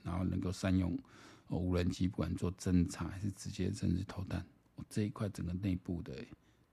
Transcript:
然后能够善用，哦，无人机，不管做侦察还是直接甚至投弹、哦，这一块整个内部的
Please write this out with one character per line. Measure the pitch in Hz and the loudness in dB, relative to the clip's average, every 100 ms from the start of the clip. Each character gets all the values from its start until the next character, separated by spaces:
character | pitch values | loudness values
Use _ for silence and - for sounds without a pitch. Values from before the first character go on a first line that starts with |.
然 | 98 90 | -4 0
后 | 90 | 0
能 | 92 | 0
够 | 90 | -2
善 | 90 95 92 | 0 4 4
用， | 90 - - - - - - | 4 0 -6 -20 -20 -20 -4
哦， | - | -2
无 | 90 87 | 2 2
人 | 85 | 2
机， | - 92 | 2 0
不 | - | 2
管 | 85 90 | 0 0
做 | 87 - | -2 -2
侦 | 95 90 85 | 4 6 4
察 | - 82 | 0 -6
还 | 92 | -4
是 | 104 | -4
直 | - 95 | -4 -8
接 | 98 92 | -2 -2
甚 | 101 95 87 | 0 2 2
至 | |
投 | - - | -2 -8
弹、 | 98 90 - - _ - | -4 -4 -6 -16 _ -18
哦， | - | -6
这 | 110 | -2
一 | 104 | -2
块 | - 101 | -2 -4
整 | - 87 | -2 -4
个 | |
内 | 92 98 90 | 0 0 0
部 | - 85 | -2 -6
的 | - - - - _ _ _ | -6 -10 -12 -16 _ _ _